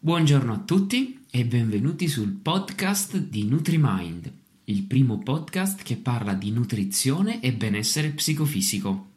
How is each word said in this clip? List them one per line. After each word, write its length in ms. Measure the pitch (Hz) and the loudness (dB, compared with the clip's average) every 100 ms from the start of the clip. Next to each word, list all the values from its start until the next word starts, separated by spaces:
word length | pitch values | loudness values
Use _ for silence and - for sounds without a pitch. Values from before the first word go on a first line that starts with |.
| 151 | 2
Buongiorno 380 | 170 156 143 117 | 4 6 6 4
a 60 | 104 | -2
tutti 640 | - 180 196 247 262 - - | 2 2 2 0 -2 -6 -4
e 160 | 123 | -2
benvenuti 640 | 117 120 113 104 131 165 175 | 2 2 2 2 0 0 -2
sul 220 | 143 104 | 0 -2
podcast 920 | 98 - 180 190 - 196 202 - 190 | -2 -2 -2 -2 -4 -2 -2 -2 -4
di 280 | - 107 107 | -2 -2 0
NutriMind, 880 | 147 156 165 139 95 87 85 85 - _ _ - | 0 2 4 4 2 -4 -8 -10 -16 _ _ -4
il 180 | 101 | -2
primo 340 | - 131 131 104 | 2 4 4 2
podcast 640 | - 151 156 185 190 196 | -2 -4 -4 -4 -4 -4
che 140 | - 117 | -6 -6
parla 380 | - 120 104 | -2 -2 -2
di 180 | 98 98 | -2 -2
nutrizione 880 | 110 120 107 98 - 131 147 208 233 | -2 -2 -2 -2 0 0 0 0 0
e 120 | 127 | -2
benessere 580 | 110 110 104 110 147 151 | -2 0 0 0 0 -2
psicofisico. 960 | 147 - 151 151 98 95 101 98 98 - | -2 -2 0 0 0 -2 -2 -2 -4 -6